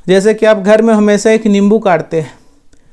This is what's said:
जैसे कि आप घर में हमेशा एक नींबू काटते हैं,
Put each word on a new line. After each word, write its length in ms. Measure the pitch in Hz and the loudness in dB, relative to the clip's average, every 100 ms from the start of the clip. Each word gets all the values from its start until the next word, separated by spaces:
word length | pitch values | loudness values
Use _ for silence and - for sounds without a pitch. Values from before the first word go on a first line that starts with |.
| - | -2
जैसे 260 | 190 208 | 0 0
कि 120 | 220 220 | 0 0
आप 120 | 208 | 0
घर 240 | 190 220 | 2 2
में 120 | 226 | 2
हमेशा 380 | 214 208 202 220 | 0 0 0 0
एक 160 | 220 220 | 0 0
नींबू 320 | 202 202 220 | 0 0 0
काटते 420 | 208 160 156 160 | 0 -4 -4 -8
हैं, 180 | 147 - _ _ _ _ _ | -8 -14 _ _ _ _ _